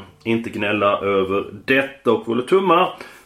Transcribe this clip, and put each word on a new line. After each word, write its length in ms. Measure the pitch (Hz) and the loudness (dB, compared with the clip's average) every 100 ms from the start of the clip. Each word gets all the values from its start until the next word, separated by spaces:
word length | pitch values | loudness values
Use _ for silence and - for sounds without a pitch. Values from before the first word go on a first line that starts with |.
| 95 - | -8 -10
inte 260 | 113 113 113 | -2 -2 -2
gnälla 480 | 101 104 107 101 101 | -6 -2 0 2 0
över 480 | 98 98 92 98 - 104 - | 0 0 0 -2 -4 -8 0
detta 460 | 135 135 - - | 0 0 -2 0
och 140 | 110 - | 0 0
håller 180 | 113 | -4
tummarna 460 | 123 185 190 165 185 - - - | 2 2 4 2 2 -4 -18 -20